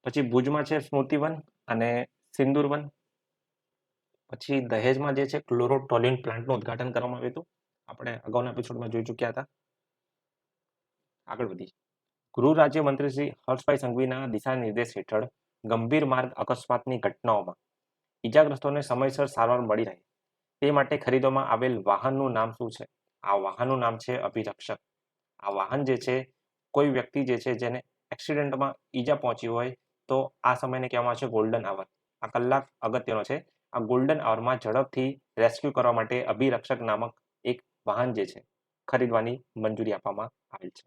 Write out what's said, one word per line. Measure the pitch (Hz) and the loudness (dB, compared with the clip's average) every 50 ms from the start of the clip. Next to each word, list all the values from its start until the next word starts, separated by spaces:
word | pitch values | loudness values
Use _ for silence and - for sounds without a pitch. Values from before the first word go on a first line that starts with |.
| _ | _
પછી | 131 - 147 | -2 0 0
ભુજમાં | 135 117 117 127 123 139 147 151 143 | 0 4 4 4 4 4 0 0 0
છે | - 156 151 | 0 -2 -2
સ્મૃતિવન | 147 - - 139 135 139 156 143 147 160 165 156 - _ _ _ _ | -2 0 0 0 2 2 0 0 0 0 -2 -6 -12 _ _ _ _
અને | - 117 113 117 120 120 123 123 _ _ _ _ _ - | -4 0 0 0 0 0 -2 -4 _ _ _ _ _ 0
સિંદુરવન. | - 135 135 139 147 143 139 143 151 147 143 _ _ _ _ _ _ _ _ _ _ _ _ _ _ _ _ _ _ _ _ _ _ _ _ _ _ _ _ | 2 2 4 4 4 2 2 0 -4 -6 -10 _ _ _ _ _ _ _ _ _ _ _ _ _ _ _ _ _ _ _ _ _ _ _ _ _ _ _ _
પછી | 127 120 - - 139 139 | -16 -14 -4 -2 -2 0
દહેજમાં | 127 120 120 110 113 127 131 135 143 147 135 | 0 0 0 2 4 4 4 4 2 0 0
જે | 139 139 | 0 0
છે | 135 - 147 | 0 -2 -6
ક્લોરોટોલિન | - - 120 120 123 123 139 135 131 - 123 117 117 127 131 127 | -2 0 0 2 4 2 2 0 2 2 2 4 4 4 2 2
પ્લાન્ટનું | - 117 113 117 117 131 131 | -2 -6 -6 -6 -2 -2 -2
ઉદ્ઘાટન | 113 - 120 117 120 123 127 | -2 -2 -6 -6 -4 -6 -2
કરવામાં | 117 120 123 123 123 | -2 -2 -2 -2 -6
આવ્યું | 123 123 123 | -6 -6 -6
હતું, | 127 160 175 _ _ _ _ _ _ _ _ | -6 -8 -14 _ _ _ _ _ _ _ _
આપણે | - 117 _ 127 120 117 | -20 -18 _ -10 -10 -10
અગાઉના | 113 - - 110 123 120 123 | -8 -8 -2 -2 0 -2 0
એપિસોડમાં | 117 123 117 - 117 117 120 113 | -6 -8 -8 -8 -8 -8 -6 -4
જોઈ | 113 113 110 | -4 -4 -4
ચૂક્યા | 117 113 - 123 117 | -4 -4 -4 -4 -4
હતા. | 113 135 143 _ _ _ _ _ _ _ _ _ _ _ _ _ _ _ _ _ _ _ _ _ _ _ _ _ _ _ _ _ _ _ _ _ _ _ _ | -4 -6 -10 _ _ _ _ _ _ _ _ _ _ _ _ _ _ _ _ _ _ _ _ _ _ _ _ _ _ _ _ _ _ _ _ _ _ _ _
આગળ | - - - 123 | -14 -6 -6 -6
વધીએ. | 104 92 90 92 - _ _ _ _ _ _ _ _ _ _ _ _ - | -6 -6 -12 -14 -16 _ _ _ _ _ _ _ _ _ _ _ _ -2
ગૃહ | - 123 147 156 | 4 4 6 8
રાજ્યમંત્રી | 160 151 143 151 156 151 143 135 131 139 143 | 8 6 6 6 2 2 2 2 0 -2 -2
શ્રી | 127 139 147 147 | -2 -2 -4 -4
હર્ષભાઈ | - _ _ - 131 131 - 151 143 | -6 _ _ -4 -4 0 2 2 2
સંઘવીના | 135 135 123 117 123 131 127 127 131 135 | 2 0 -2 0 0 0 0 -2 -4 -4
દિશા | 127 110 104 - 135 131 | -4 -6 -4 -2 -2 -2
નિર્દેશ | 127 120 110 107 117 120 113 - | -2 -2 -2 -2 -2 -2 -2 -4
હેઠળ | 101 92 - 113 107 123 127 _ _ _ _ _ _ - | -10 -6 -2 -2 -2 -2 -2 _ _ _ _ _ _ -2
ગંભીર | 113 117 113 117 117 147 156 147 | 0 0 0 2 2 2 2 4
માર્ગ | 131 127 127 127 127 | 2 2 0 0 -2
અકસ્માતની | - - 127 - 127 120 - - 123 120 - 131 127 | -4 -6 -2 -2 -2 -4 0 -2 -2 -2 0 -4 -4
ઘટનાઓમાં | 117 104 101 - _ - 120 110 101 95 90 87 _ _ _ _ _ _ _ _ _ _ _ _ _ - | -2 -2 -4 -4 _ 0 0 0 0 0 -4 -12 _ _ _ _ _ _ _ _ _ _ _ _ _ -8
ઈજાગ્રસ્તોને | 117 113 151 156 151 139 131 - 143 143 147 | 4 6 6 6 6 2 -2 -2 -2 -2 -2
સમયસર | 139 - 123 123 135 135 135 - 143 | -2 -2 0 2 2 0 2 0 -2
સારવાર | 135 - - 117 117 123 123 | -2 2 2 4 4 4 2
મળી | 120 110 107 113 113 | 2 2 2 2 0
રહે | 98 - _ _ _ _ _ _ _ _ _ _ _ _ _ | -2 -4 _ _ _ _ _ _ _ _ _ _ _ _ _
તે | 139 143 | 2 4
માટે | 147 143 135 131 151 | 4 4 4 2 0
ખરીદવામાં | 143 - 131 127 131 131 135 131 135 135 | -2 2 2 2 4 4 4 2 2 2
આવેલ | 107 113 113 127 131 123 104 95 | 2 0 2 2 0 0 0 2
વાહનનું | 98 101 98 120 131 135 135 139 131 | 2 2 2 2 -2 0 0 -2 0
નામ | 120 113 113 113 | 0 0 -2 -2
શું | 113 _ 120 113 | -4 _ -8 -8
છે? | 110 - - _ _ _ _ _ _ _ - | -8 -12 -16 _ _ _ _ _ _ _ -2
આ | 101 101 | 0 0
વાહનનું | 101 95 98 95 - 123 131 135 127 | 0 0 -4 -4 -2 -2 0 0 2
નામ | 120 117 113 | 0 0 -2
છે | 110 - - 127 | -4 -6 -6 -4
અભિરક્ષક. | 127 - - - 117 107 107 - _ - - 107 - _ _ _ _ _ _ _ _ _ _ _ _ | -4 -4 -4 -4 -4 -4 -4 -8 _ -10 -10 -10 -10 _ _ _ _ _ _ _ _ _ _ _ _
આ | 101 101 | -8 -4
વાહન | 98 98 95 98 127 143 143 | -2 -2 -2 -2 -2 -2 0
જે | 131 131 | 0 0
છે, | 120 - 123 127 131 131 _ _ _ _ _ _ _ _ _ | 0 0 -2 -2 -2 -2 _ _ _ _ _ _ _ _ _
કોઈ | - 147 147 143 | 2 2 2 4
વ્યક્તિ | 131 127 123 - _ 143 135 | 2 0 -2 -2 _ -4 0
જે | 127 123 | 0 -2
છે | 117 - 135 120 | -2 0 -4 -4
જેને | 107 120 117 120 127 - _ _ _ _ _ | -2 -2 -4 -4 -6 -10 _ _ _ _ _
એક્સિડન્ટમાં | - - - - 151 147 147 143 139 135 139 135 131 _ _ _ - | -14 -12 -6 -4 -2 -2 -2 -2 -2 -2 -2 -2 -4 _ _ _ -6
ઈજા | 131 123 143 147 | -4 0 0 0
પહોંચી | 139 - 123 117 - - | 0 0 -4 -4 -2 -4
હોય | 117 117 117 123 127 127 _ _ _ _ _ _ | -4 -2 -2 -2 -4 -6 _ _ _ _ _ _
તો | - 131 131 131 - _ _ - | 0 0 0 0 -2 _ _ 2
આ | 127 127 | 2 2
સમયને | - - 131 127 127 127 | 2 -2 -4 -4 -4 -4
કહેવામાં | 123 - 120 120 120 | -2 -2 0 0 0
આવે | 120 - 139 | -2 -2 -4
છે | 120 | 0
ગોલ્ડન | 113 110 107 110 113 113 - | 2 2 2 2 0 -2 -2
અવર. | 98 98 98 95 _ _ _ _ _ _ _ | -4 -6 -6 -8 _ _ _ _ _ _ _
આ | 113 | -12
કલાક | 110 - 127 123 127 135 139 135 _ _ _ | -4 -2 0 2 2 2 2 0 _ _ _
અગત્યનો | - 113 117 - 104 - 117 107 101 | -4 -2 -2 -2 -2 -2 -4 -4 -2
છે. | - 135 160 - _ _ _ _ _ - | -2 -4 -6 -6 _ _ _ _ _ -6
આ | 120 | -6
ગોલ્ડન | 113 107 123 127 131 139 - - | -2 2 2 2 4 2 2 2
અવરમાં | - 113 110 113 113 123 131 | 2 0 0 2 2 0 -2
ઝડપથી | 127 - 110 110 131 135 131 - 131 127 135 139 - _ _ _ | 0 -2 0 0 0 0 0 -2 -2 -2 -2 -4 -8 _ _ _
રેસ્ક્યુ | - 113 117 - - - 147 | 4 4 4 4 2 -4 -2
કરવા | 139 127 123 120 | 0 2 2 4
માટે | 117 113 110 110 123 123 123 | 4 2 0 0 -2 -2 0
અભિરક્ષક | - 113 107 127 135 120 113 - - 131 120 | -2 0 2 2 2 2 0 -2 -6 -6 -4
નામક | 120 113 107 104 113 120 _ _ _ _ _ _ _ | -2 -2 -2 -2 -2 -8 _ _ _ _ _ _ _
એક | 123 123 123 _ _ _ _ _ | -4 -4 -4 _ _ _ _ _
વાહન | 127 104 113 123 127 117 | -2 0 0 0 0 0
જે | 107 98 | -2 -4
છે | 92 - - _ _ _ _ _ _ _ _ _ | -4 -6 -18 _ _ _ _ _ _ _ _ _
ખરીદવાની | - - 123 127 120 117 113 110 117 123 131 _ _ _ | -2 2 2 2 4 2 2 2 0 -4 -6 _ _ _
મંજૂરી | 113 110 110 110 104 113 110 101 | -2 -2 -2 0 -2 -2 -2 -2
આપવામાં | 95 _ 104 98 104 110 117 _ _ _ _ | -2 _ -4 -4 -4 -8 -8 _ _ _ _
આવેલ | - - - 95 | -18 -14 -14 -14
છે. | _ - _ | _ -16 _